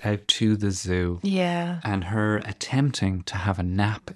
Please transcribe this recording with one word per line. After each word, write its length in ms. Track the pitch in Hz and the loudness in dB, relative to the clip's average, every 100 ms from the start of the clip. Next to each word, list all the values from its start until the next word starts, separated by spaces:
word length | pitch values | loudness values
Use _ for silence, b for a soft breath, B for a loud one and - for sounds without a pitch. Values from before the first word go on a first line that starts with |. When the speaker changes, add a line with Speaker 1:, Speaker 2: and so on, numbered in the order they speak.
Speaker 1:
out 240 | 107 104 - - | -2 0 0 2
to 160 | 110 107 | 2 2
the 160 | 101 | 0
zoo 480 | 92 92 90 87 87 | -2 0 0 0 0
Speaker 2:
Yeah. 580 | 202 190 175 175 175 175 | 0 2 2 0 -2 -4
Speaker 1:
and 220 | 107 98 87 | -2 -2 -2
her 320 | 110 107 104 | 0 2 0
attempting 840 | - - - 131 143 - 95 92 | -2 -8 -2 2 2 2 0 0
to 120 | - 95 | -4 -2
have 220 | 95 90 | -2 0
a 40 | |
nap 460 | 90 95 104 110 - | 0 2 2 0 -8